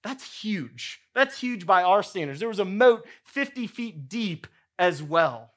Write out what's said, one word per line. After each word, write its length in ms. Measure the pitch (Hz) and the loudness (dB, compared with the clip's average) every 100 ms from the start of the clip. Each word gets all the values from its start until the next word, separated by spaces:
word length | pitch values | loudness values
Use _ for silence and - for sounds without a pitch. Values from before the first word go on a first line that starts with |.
That's 360 | 208 262 - - | -10 -10 -14 -10
huge. 600 | 214 202 120 120 - - _ - | -6 -4 -6 -12 -14 -16 _ 0
That's 240 | 262 - | 0 0
huge 260 | 247 240 175 | -8 -6 2
by 160 | 185 | 4
our 220 | 180 202 | 6 4
standards. 340 | 202 196 147 139 | 2 -6 -6 -6
There 100 | 226 | -6
was 120 | 208 | -4
a 40 | |
moat 440 | 190 196 254 233 - - | -4 6 6 6 -2 -20
fifty 420 | _ 269 277 262 233 | _ -6 -6 -6 -10
feet 420 | - 233 160 135 | -8 -10 -10 -10
deep 380 | 220 214 156 - _ _ - | -6 -6 -6 -12 _ _ 0
as 240 | 180 147 | 0 0
well. 480 | 151 165 160 120 113 | -2 2 2 -2 -16